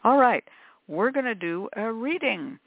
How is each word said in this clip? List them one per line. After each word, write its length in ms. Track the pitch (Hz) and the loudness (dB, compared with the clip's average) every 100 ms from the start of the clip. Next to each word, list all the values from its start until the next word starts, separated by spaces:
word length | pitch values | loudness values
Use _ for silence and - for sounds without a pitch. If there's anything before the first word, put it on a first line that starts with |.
All 140 | 220 277 | 6 6
right, 260 | 254 190 - - - _ - | 6 4 -4 -20 -20 _ -10
we're 240 | 151 226 | -2 0
gonna 240 | 269 254 208 | 0 -4 -4
do 340 | 175 170 196 - | -4 -6 -8 -6
a 160 | 220 | -6
reading 680 | 226 254 339 277 185 139 135 | -4 -6 -4 -4 -4 -8 -12